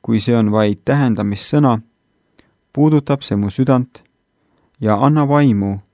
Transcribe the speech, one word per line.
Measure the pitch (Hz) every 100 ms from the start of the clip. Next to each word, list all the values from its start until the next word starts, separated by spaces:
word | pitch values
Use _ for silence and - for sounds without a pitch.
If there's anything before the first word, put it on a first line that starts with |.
kui | - 113
see | 120 117
on | 107
vaid | 107 104 101
tähendamissõna, | - 143 131 107 101 101 - 147 143 113 _ _ _ _ _ _ _ _ _
puudutab | - 156 151 143 139
see | - 101
mu | 101
südant | - 131 127 127 - _ _ _ _ _ _ _ _
ja | 107 104
annab | 139 151 143 147
aimu | 143 104 98 101 _